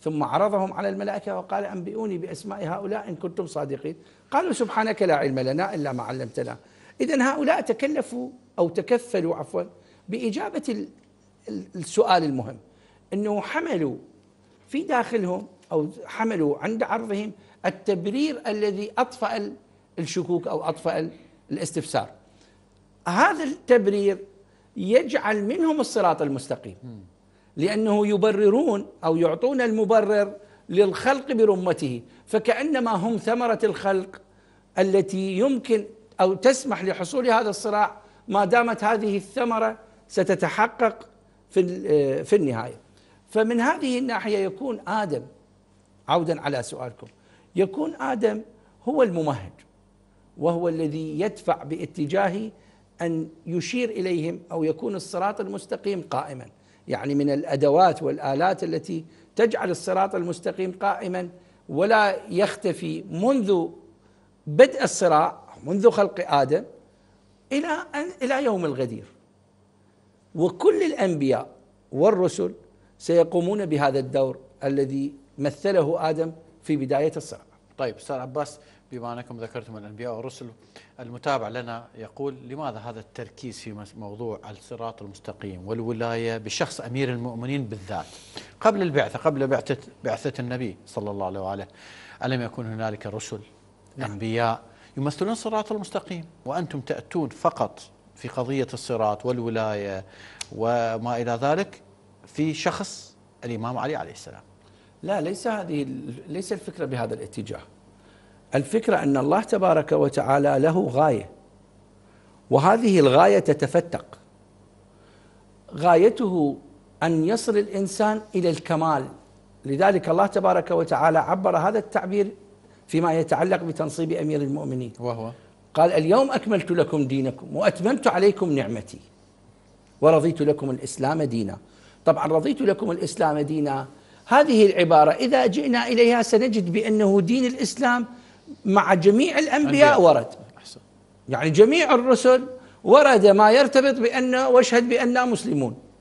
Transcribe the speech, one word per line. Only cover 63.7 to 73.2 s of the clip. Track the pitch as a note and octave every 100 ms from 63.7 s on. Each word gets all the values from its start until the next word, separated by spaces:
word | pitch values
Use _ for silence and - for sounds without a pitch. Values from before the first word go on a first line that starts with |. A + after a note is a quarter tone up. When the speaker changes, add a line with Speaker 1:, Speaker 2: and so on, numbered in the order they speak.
| - - _ _ _ _ _ -
Speaker 1:
بدء | D3+ C4+ C5
الصراع | - - F3+ D#3 E3 - - -
منذ | C#3+ G3 A#3
خلق | A3+ G3 - -
آدم | C#3+ C3 D#3+ C4 - _ _ _ _ _ _ -
إلى | C#4 E4+ D#4+ F4 D4
أن، | E4+ -
إلى | C4 C4+
يوم | C#4 G3 D#3+
الغدير. | C3 B2 A2 G2+ _ _ _ _ _ _ _ _ _ _ _ _ D#3+
وكل | E3+ F3 F#4 -
الأنبياء | E4+ D4 F#3+ D#3 C3+ A#2 - - _ _ _
والرسل | C3+ F#3+ G3 F3+ - F2+ - _ _ _ _
سيقومون | - E3+